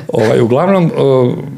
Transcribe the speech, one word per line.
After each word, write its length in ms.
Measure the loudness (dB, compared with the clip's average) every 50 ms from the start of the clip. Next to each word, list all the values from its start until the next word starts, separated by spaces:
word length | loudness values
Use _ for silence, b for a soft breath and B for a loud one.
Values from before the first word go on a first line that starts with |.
| B -4
Ovaj, 320 | -2 0 2 2 2 2
uglavnom, 500 | 2 2 2 0 0 0 0 0 0 0 0
o, 420 | 0 0 2 2 2 2 0 -2 -4 -8 -12 -14